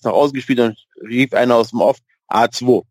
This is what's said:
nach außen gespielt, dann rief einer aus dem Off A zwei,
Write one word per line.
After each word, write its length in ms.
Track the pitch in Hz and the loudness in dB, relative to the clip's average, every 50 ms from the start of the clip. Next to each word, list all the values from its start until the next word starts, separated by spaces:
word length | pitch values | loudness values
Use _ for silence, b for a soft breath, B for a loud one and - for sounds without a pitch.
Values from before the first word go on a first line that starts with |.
| - | -6
nach 100 | 120 90 | -2 0
außen 200 | 98 147 143 139 | 2 0 0 -2
gespielt, 240 | 131 - - 135 123 | -6 -6 -4 -2 0
dann 160 | 120 113 110 - _ _ _ - - | 0 -2 -2 -6 _ _ _ -20 -14
rief 300 | 107 117 123 139 123 98 | -6 -2 -2 -2 0 0
einer 200 | 101 123 123 120 | 0 0 2 2
aus 160 | 117 113 - | 2 0 0
dem 120 | - 117 87 | -2 0 0
Off 160 | 113 135 - _ _ _ _ _ | 0 0 -2 _ _ _ _ _
A 240 | - - 107 117 117 | -4 0 0 0 0
zwei, 300 | - - 127 127 123 95 - _ | -2 -2 0 0 0 0 -2 _